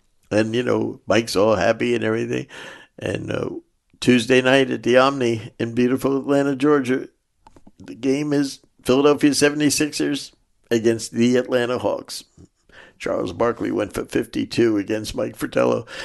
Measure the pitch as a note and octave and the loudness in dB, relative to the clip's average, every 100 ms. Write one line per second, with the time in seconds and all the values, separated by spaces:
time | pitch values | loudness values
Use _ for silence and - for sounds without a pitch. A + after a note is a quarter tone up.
0 | _ _ _ G#2 A2 A#2 B2 A2 A2+ - | _ _ _ 0 0 0 0 0 -2 -6
1 | - G#2+ A#2 F#2 G#2+ G2+ G2 A2+ A#2+ A#2 | 0 0 2 2 2 4 2 0 -2 -2
2 | A2 A2+ A#2+ B2 C3 - - - - - | -2 -2 -4 -6 -8 -14 -20 -20 -20 -10
3 | G2 G2 - - - - - _ _ _ | -6 -6 -6 -6 -6 -8 -16 _ _ _
4 | - B2 A2 C3 B2+ C3+ B2+ B2 A#2 B2+ | 2 2 4 2 4 4 2 -2 2 4
5 | C3+ C#3 A#2+ A2+ A2+ - A#2 A#2 B2 C3 | 4 2 -2 -2 -6 -8 -4 0 0 0
6 | C3+ C#3 C3 C#3 C#3 C3 D3 D3 B2 C3+ | -2 -2 0 0 0 0 2 2 2 -2
7 | - _ _ _ - - - - F#2+ - | -6 _ _ _ -20 -20 -20 -20 -18 -6
8 | C3+ C#3 D3+ C#3+ C#3 - _ _ - B2+ | -2 -2 0 -2 -2 -6 _ _ 0 4
9 | C#3+ C#3+ D3 C3 D3 D3 D3 - D3+ - | 4 4 4 4 2 2 2 2 -2 -2
10 | D3 C#3 - _ _ _ _ A#2+ A2+ A#2 | -2 -4 -8 _ _ _ _ 0 2 0
11 | - A#2+ A#2+ B2 B2+ B2+ A#2+ B2 G2+ - | -2 0 2 2 2 0 0 -2 -2 -4
12 | - - - _ - _ _ - - _ | -8 -14 -16 _ -20 _ _ -20 -20 _
13 | - F#2 A2 G#2 A#2+ A2+ G#2 G2+ G2+ - | -6 -4 -4 -2 -2 -2 -4 -2 -4 -6
14 | - B2+ A#2 A#2+ A2+ - A#2 G#2+ F#2+ A2 | -4 -4 -4 -6 -4 2 2 2 -2 -4
15 | G#2+ - A#2 A#2 C3 - B2 A#2 A#2+ - | -6 -6 -8 -8 -4 0 0 0 -4 -14